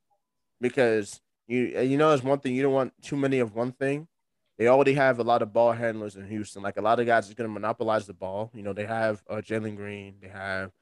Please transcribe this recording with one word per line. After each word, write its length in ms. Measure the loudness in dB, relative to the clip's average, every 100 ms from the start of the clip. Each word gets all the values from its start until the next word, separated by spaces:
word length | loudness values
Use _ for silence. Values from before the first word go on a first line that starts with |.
| _ _ _ _ _ _
because 600 | -2 2 2 2 -2 -10 _ _ -4
you, 340 | -2 0 0
you 160 | 0 4
know, 140 | 4
it's 100 | 4
one 160 | 2 0
thing, 160 | 0
you 80 | 0
don't 100 | 2
want 200 | 2 0 -6
too 140 | -8 -2
many 220 | 0 0
of 140 | 0
one 180 | -2 -6
thing. 360 | -4 -4 -4 -8 _ _ _ _ 0
They 100 | 6
already 260 | 6 6
have 240 | 4 4 2
a 60 |
lot 180 | 2 2
of 100 | 2
ball 200 | 4 4
handlers 440 | 2 -2 -4 -8 -12
in 100 | -10
Houston. 340 | -8 -8 -8
Like, 140 | -8 -2
a 60 |
lot 180 | 2 2
of 60 | 4
guys 240 | 2 2
are 40 |
gonna 140 | -6 -8
monopolize 580 | -4 -4 -2 0 -2 -2
the 80 |
ball. 360 | -10 -8 -8 -8
You 80 | -10
know, 100 | -8
they 140 | -8 -6
have, 360 | -2 -2 -4 -8
uh, 80 | -10
Jalen 400 | -6 -6 -6 -8
Green, 400 | -10 -12 -14 -18
they 80 | -18
have 440 | -12 -8 -6 -8 -12